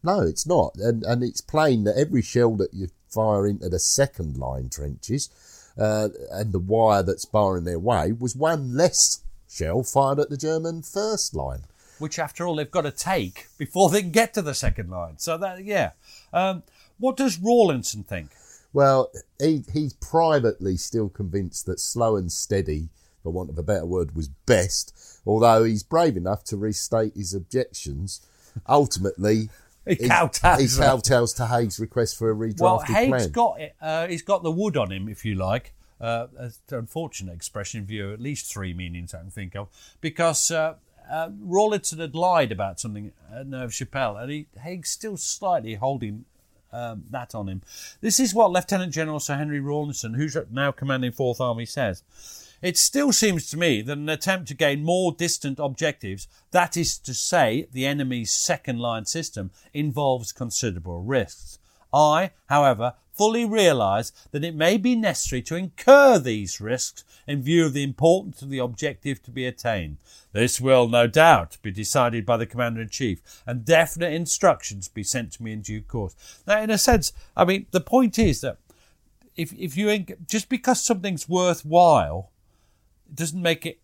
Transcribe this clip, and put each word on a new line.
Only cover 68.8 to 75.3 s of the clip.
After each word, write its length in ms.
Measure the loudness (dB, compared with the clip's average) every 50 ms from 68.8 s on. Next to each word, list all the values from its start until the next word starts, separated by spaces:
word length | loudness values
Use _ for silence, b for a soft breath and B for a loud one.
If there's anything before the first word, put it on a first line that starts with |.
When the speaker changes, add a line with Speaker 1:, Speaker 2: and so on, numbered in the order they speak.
| -6 -6 -6 -6 _ -6 -8 -6 _
Speaker 2:
to 60 | -14
be 140 | -8 -6 -6
attained. 540 | -6 -6 -4 -4 -2 -2 -2 -4 -6 -10 -12 b b b b b b
This 280 | 0 0 2 2 0 0
will, 280 | 4 6 6 6 6 6
no 180 | 4 4 4
doubt, 520 | 4 6 8 8 8 8 6 4 -4 -12 -10
be 100 | _ -8
decided 540 | -8 -6 -6 0 2 2 2 2 0 -2 0
by 140 | 0 0 0
the 80 | 0
Commander-in-Chief, 960 | -6 -4 -4 -4 -4 -4 -6 -8 -10 -6 -4 -4 -4 -4 -6 _ _ -20 -16 _
and 200 | -8 -8 -6 2
definite 480 | 4 6 6 4 2 -2 -6 -6 -4 -4
instructions 760 | -4 -4 -4 -2 2 4 4 4 2 -4 -12 -12 -12 -14 -12
be 140 | _ -8
sent 300 | -6 -4 -4 -4 -6 -6